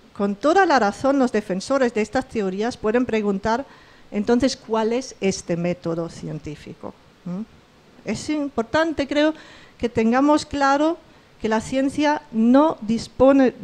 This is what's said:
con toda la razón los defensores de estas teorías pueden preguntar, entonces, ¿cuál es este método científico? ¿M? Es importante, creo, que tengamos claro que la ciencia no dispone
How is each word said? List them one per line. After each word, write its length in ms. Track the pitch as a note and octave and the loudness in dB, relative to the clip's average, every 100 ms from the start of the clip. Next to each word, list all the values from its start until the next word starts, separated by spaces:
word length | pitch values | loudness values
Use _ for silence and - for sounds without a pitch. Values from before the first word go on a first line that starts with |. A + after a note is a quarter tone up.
| - | -16
con 220 | - G3+ | -6 -4
toda 320 | G3 D4 F#4 F#4 | -2 2 4 4
la 120 | C4+ | 4
razón 400 | G3+ - C4 C#4 | 2 0 0 2
los 120 | B3 | 0
defensores 640 | G#3+ G#3 F#3 - C#4 B3 | 0 -4 -6 -2 0 0
de 80 | G#3+ | -2
estas 260 | G#3+ C4 B3+ | -4 -4 -6
teorías 480 | A#3 F#3+ F#3+ A3+ - | -4 -4 -4 -6 -4
pueden 300 | A3 A#3 B3+ | -2 0 0
preguntar, 580 | A3 G3+ F#3+ A3 A#3 C#4 - - - - | -2 -2 -2 -2 -2 -4 -16 -20 -20 -10
entonces, 460 | G#3 G#3 A#3+ C4 - | -4 0 2 0 -2
¿cuál 360 | - A3 A3 | -4 -2 -2
es 220 | A#3+ B3+ - | -2 -6 -4
este 360 | F#3+ F#3 - E3+ | -4 -2 -4 -4
método 520 | F3 F3 E3+ E3+ E3 | -4 -4 -4 -6 -6
científico? 880 | - E3+ D#3 D#3 D3 - - - - _ _ F3 | -10 -12 -10 -12 -14 -16 -16 -16 -18 _ _ -10
¿M? 180 | F3+ A3+ - _ _ _ - | -10 -10 -16 _ _ _ -14
Es 240 | - G#3+ - | -8 -8 -4
importante, 800 | D4+ C#4+ A#3+ A3+ D#4 E4 D4 C#4 | -4 -4 -6 -2 0 0 -2 -2
creo, 280 | D4 D4+ D#4 - - - - | 0 0 0 -10 -20 -20 -8
que 100 | A#3+ | -4
tengamos 580 | A#3+ A3+ B3 D4 D4+ - | 0 2 4 4 2 0
claro 520 | C#4+ C#4 C#4+ D#4 E4 - - _ _ | -2 2 2 2 -2 -8 -20 _ _
que 80 | G#3+ | -2
la 120 | A3+ | -2
ciencia 640 | - C4 C4+ C#4 D4 D4+ - | -2 -2 -2 0 0 0 -4
no 460 | A3 A3+ C4+ D#4 - | 0 4 6 4 0
dispone 720 | G#3 A3+ - - C4 C#4 B3+ - | -4 -4 -4 4 6 6 4 2